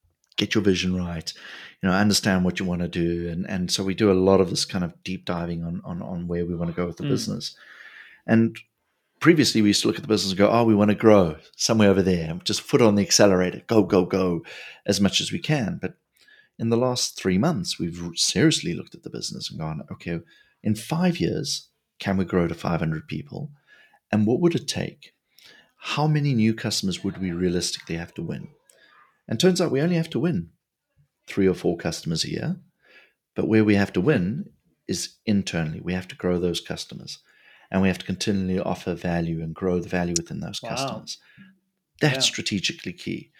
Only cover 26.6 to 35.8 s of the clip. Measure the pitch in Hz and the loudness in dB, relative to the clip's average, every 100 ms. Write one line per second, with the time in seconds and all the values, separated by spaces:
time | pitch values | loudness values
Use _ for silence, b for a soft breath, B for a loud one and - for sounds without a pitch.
26.6 | 113 - 95 90 98 92 95 85 90 87 | -4 -4 -4 -4 -6 -4 -6 0 0 0
27.6 | 85 - - 82 85 - 82 76 - _ | -2 -8 -8 -8 -8 -10 -8 -10 -12 _
28.6 | _ b b b b b - - 180 185 | _ b b b b b -10 0 2 2
29.6 | 170 131 160 170 165 - 156 117 82 _ | 0 0 0 0 -2 -2 -2 -2 -6 _
30.6 | _ _ _ _ _ _ - - 95 90 | _ _ _ _ _ _ -10 2 2 2
31.6 | 85 87 85 82 - 82 - - - 185 | 0 -2 -4 -4 -4 -4 -4 -4 -4 -6
32.6 | - _ b b b b _ - - 110 | -10 _ b b b b _ -4 2 4
33.6 | 107 101 98 - 92 135 90 135 208 _ | 4 4 2 0 2 2 0 -4 -10 _
34.6 | _ _ - 92 - _ - 101 92 85 | _ _ -8 -6 -8 _ -2 0 0 -4
35.6 | 78 80 | -4 -6